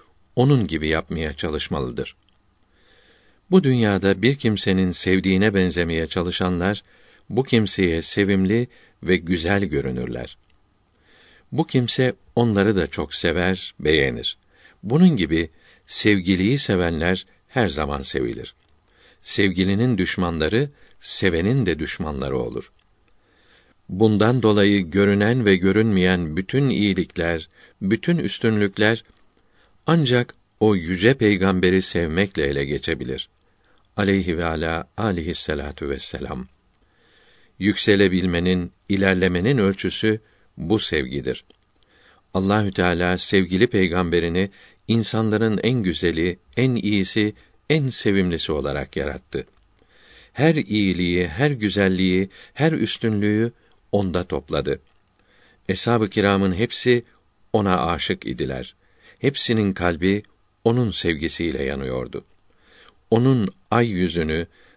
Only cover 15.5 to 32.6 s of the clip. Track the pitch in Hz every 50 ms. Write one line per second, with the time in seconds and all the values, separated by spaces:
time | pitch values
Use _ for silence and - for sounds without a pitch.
15.5 | _ _ _ - - _ _ - - - - 107 104 95 82 95 95 90 95 113
16.5 | 139 139 - - 98 90 87 85 82 78 85 90 95 92 - _ _ _ _ _
17.5 | - 131 110 85 73 76 73 71 71 69 67 - - 67 62 58 57 57 - -
18.5 | _ _ _ _ _ _ _ _ _ _ _ _ _ _ - - - 107 101 95
19.5 | 87 92 92 98 98 104 123 127 113 92 90 - - 95 90 85 82 78 78 78
20.5 | 104 123 147 143 - _ - - - _ - - - - 104 92 85 82 90 107
21.5 | 131 139 107 90 78 76 76 - - - 82 76 73 65 69 67 65 64 58 58
22.5 | 55 60 - - _ _ _ _ _ _ _ _ _ _ _ _ _ _ _ _
23.5 | _ _ _ _ _ _ _ - 92 95 110 110 107 98 107 117 127 127 113 110
24.5 | 104 104 101 101 101 101 90 78 76 101 101 104 101 101 104 113 123 131 110 101
25.5 | 95 87 92 95 92 107 110 113 98 92 90 90 92 87 82 76 78 90 95 -
26.5 | - 135 143 127 80 85 104 101 92 92 80 - - 87 82 85 85 80 - _
27.5 | _ - - - _ - 98 95 113 - - 170 175 160 - 196 - - - 113
28.5 | 110 104 104 95 - 107 107 110 117 - _ _ _ _ _ _ _ _ _ _
29.5 | _ _ _ _ _ _ - 151 170 165 143 120 123 120 123 - - _ _ _
30.5 | _ - 107 110 101 90 80 82 92 87 101 123 - - 110 104 101 90 95 98
31.5 | 92 90 92 90 95 95 - - - 85 85 78 80 92 101 98 - 78 71 69
32.5 | 69 71